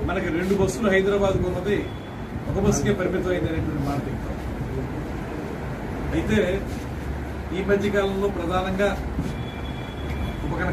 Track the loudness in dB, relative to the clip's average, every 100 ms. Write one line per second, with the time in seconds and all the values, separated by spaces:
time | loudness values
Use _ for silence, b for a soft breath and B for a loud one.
0 | 0 0 0 0 2 4 4 4 4 6
1 | 6 4 4 4 2 0 0 0 -2 -6
2 | -8 -8 -8 -6 -2 2 4 4 2 2
3 | 2 0 2 2 0 0 0 0 0 0
4 | -2 -4 -4 -4 -4 -4 -4 -4 -4 -4
5 | -4 -6 -6 -6 -6 -6 -6 -6 -4 -4
6 | 0 0 2 4 4 2 -2 -4 -4 -6
7 | -4 -4 -6 -6 -4 -2 2 4 4 2
8 | 2 2 0 0 0 0 0 2 2 2
9 | -2 -2 -2 -2 -6 -6 -6 -6 -6 -6
10 | -4 -2 -2 -2 -2 -2 -2